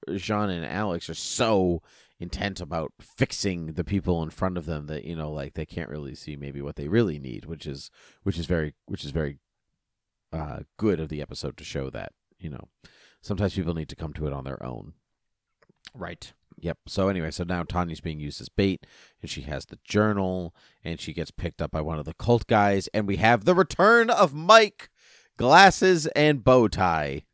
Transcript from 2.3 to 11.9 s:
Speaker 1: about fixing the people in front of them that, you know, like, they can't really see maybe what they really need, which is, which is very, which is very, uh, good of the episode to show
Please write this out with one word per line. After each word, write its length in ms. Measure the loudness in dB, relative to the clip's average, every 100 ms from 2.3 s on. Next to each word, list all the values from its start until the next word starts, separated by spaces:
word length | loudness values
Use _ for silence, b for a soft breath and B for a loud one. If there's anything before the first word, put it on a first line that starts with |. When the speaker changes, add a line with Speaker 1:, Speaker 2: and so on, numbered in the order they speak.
| -6 -6 -6
Speaker 1:
about 320 | -6 -6 -6 _
fixing 760 | -20 -2 -2 0 -4 -4 -6
the 100 | -6
people 360 | -2 -2 0 -2
in 60 | -2
front 280 | -4 -4 -4
of 80 | -6
them 200 | -8 -6
that, 160 | -10
you 100 | -8
know, 160 | -8 -8
like, 240 | -8 -8
they 100 | -10
can't 240 | -10 -8 -10
really 280 | -10 -10 -12
see 180 | -14
maybe 260 | -12 -10 -10
what 140 | -10
they 140 | -8 0
really 320 | 2 2 -2
need, 240 | -8 -12
which 220 | -12 -12 -10
is, 200 | -12 -14 b b b
which 120 | -6 -4
is 100 | -2
very, 280 | -2 -2 -6 _
which 180 | -10
is 80 | -6
very, 260 | -4 -4 -6 _ _ _ _ _ _ _ _ _
uh, 280 | -10 -8 -10 -14 _
good 220 | 0 0
of 100 | -2
the 140 | -8
episode 340 | -10 -10 -10 -10
to 60 |
show 240 | -10 -8 -8